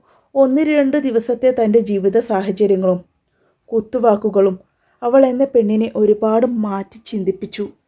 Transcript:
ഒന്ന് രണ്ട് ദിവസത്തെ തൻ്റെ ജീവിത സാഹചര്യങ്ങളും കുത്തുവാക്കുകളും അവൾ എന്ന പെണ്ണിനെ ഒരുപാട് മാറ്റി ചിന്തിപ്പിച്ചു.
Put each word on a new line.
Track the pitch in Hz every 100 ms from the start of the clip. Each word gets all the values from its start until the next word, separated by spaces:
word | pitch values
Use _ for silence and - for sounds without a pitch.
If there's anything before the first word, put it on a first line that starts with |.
| _ _ _
ഒന്ന് | 269 262 277
രണ്ട് | 302 294 269 294
ദിവസത്തെ | 277 226 226 233 262
തൻ്റെ | 254 220 233
ജീവിത | 208 196 190 220
സാഹചര്യങ്ങളും | 226 190 196 190 202 190 185 180 - _ _ _ _ _ -
കുത്തുവാക്കുകളും | 226 220 254 233 208 214 196 196 185 _ _ _ -
അവൾ | 240 269 262
എന്ന | 247
പെണ്ണിനെ | 269 247 208 214 226 214
ഒരുപാട് | 208 208 220 220 247
മാറ്റി | 233 208 196 196 220 -
ചിന്തിപ്പിച്ചു. | 214 185 190 - - 196 -